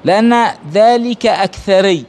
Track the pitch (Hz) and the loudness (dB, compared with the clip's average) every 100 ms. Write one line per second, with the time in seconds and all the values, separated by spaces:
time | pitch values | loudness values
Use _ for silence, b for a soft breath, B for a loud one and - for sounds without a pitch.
0 | 156 196 233 240 226 - 151 180 220 240 | -2 0 2 2 0 -4 -6 0 2 2
1 | 240 233 233 185 190 - - 190 196 170 | -2 -4 -2 -2 -4 -6 0 2 2 -2